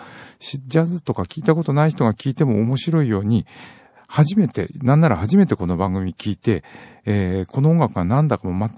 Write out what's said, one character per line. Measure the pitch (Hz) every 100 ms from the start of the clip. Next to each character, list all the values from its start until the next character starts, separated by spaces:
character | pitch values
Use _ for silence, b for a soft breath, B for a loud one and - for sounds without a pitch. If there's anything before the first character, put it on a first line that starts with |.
| B B B B
し-、 | - 139 131
ジ | 156
ャ | 165
ズ | 175
と | -
か | 110
聞 | 90 156
い |
た | 160 160
こ |
と | 156
な | 143 156
い |
人 | - 117
が |
聞 | 104 139
い | 127
て | 143
も | 104
面 | 113 131
白 | 170 160
い | 127
よ | 98
う |
に、 | 104 117 - B B B B B B
初 | - 151 202
め | 147
て、 | - 87 -
な | 123 151
ん |
な | 165
ら | 90
初 | 104 196
め | 175
て | 98
こ | 90
の | 87
番 | 95
組 | 95 92
聞 | - 107
い | 95
て、 | - 87 B B B B 107
え | 104 92 95 90
ー、 |
こ | 135
の | 151
音 | 170
楽 | 127 98
が | 87
何 | 135 156
だ | 107
か | 95
も | 92
全 | 107